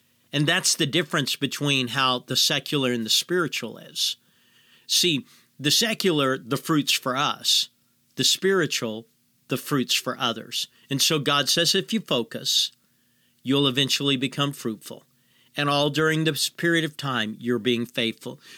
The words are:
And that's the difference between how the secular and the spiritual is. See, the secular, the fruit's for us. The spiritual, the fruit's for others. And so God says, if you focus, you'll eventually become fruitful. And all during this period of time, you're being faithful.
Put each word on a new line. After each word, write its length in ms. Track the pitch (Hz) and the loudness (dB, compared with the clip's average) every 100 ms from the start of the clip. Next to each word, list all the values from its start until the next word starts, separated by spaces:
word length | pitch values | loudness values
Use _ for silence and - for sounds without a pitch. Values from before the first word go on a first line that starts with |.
| _ _ - | _ _ -6
And 140 | 143 151 | 0 2
that's 280 | 180 - - | 2 2 0
the 100 | 151 | 0
difference 500 | 151 160 165 127 - | 0 0 -2 -2 -2
between 540 | 127 - 143 135 123 | -4 -2 0 0 0
how 300 | 127 131 127 | 0 0 0
the 160 | - 131 | -2 0
secular 560 | - 143 - 147 127 | 2 0 0 0 0
and 140 | 120 110 | 0 0
the 40 | |
spiritual 680 | - - 180 160 - 113 - | 0 0 0 0 -4 -8 -12
is. 380 | 127 156 - - _ _ _ _ _ _ - | -12 -4 -4 -4 _ _ _ _ _ _ -2
See, 380 | - 180 143 - - _ - | 2 2 0 -4 -20 _ -4
the 120 | 139 | 0
secular, 640 | - 220 226 185 151 135 131 | 2 2 0 2 2 2 0
the 200 | 117 135 | -2 -4
fruit's 360 | - 156 - | 0 0 2
for 220 | - 131 127 | -2 -2 0
us. 540 | 143 - - - - _ _ _ _ - | 0 -2 0 0 0 _ _ _ _ -2
The 80 | |
spiritual, 800 | - - 190 190 151 - 117 110 113 _ _ _ - | 0 2 2 2 2 -2 -6 -8 -14 _ _ _ -6
the 100 | 127 | -4
fruit's 360 | - 143 120 | 0 0 0
for 240 | - 127 120 | -2 -2 -2
others. 500 | 123 110 - - - _ - | -2 -2 -6 -8 -8 _ -6
And 100 | 139 | 0
so 180 | - 156 | 2 2
God 300 | 143 143 139 | 2 2 2
says, 260 | 170 165 190 | 2 2 2
if 180 | 185 | 0
you 60 | 147 | -4
focus, 720 | - 135 113 120 - - - _ _ _ _ _ _ _ | 0 -2 -2 -6 0 0 0 _ _ _ _ _ _ _
you'll 240 | 123 139 139 | 0 2 2
eventually 500 | 127 135 - 139 135 | 2 0 0 0 0
become 340 | 135 147 143 | -2 -2 -2
fruitful. 540 | 139 117 107 - - _ _ _ _ _ - | -2 -6 -6 -12 -18 _ _ _ _ _ -2
And 140 | 143 | 0
all 200 | 143 151 | 2 2
during 340 | 151 156 156 | 2 2 2
this 260 | 160 139 - | 0 0 -4
period 340 | - 170 165 | 0 2 2
of 140 | 156 - | 0 -6
time, 400 | 143 120 107 110 | -4 -2 -2 -4
you're 200 | 120 120 | -2 0
being 260 | 117 117 117 | 0 0 -2
faithful. 560 | - 113 - 123 131 - | -2 -2 -4 -12 -14 -20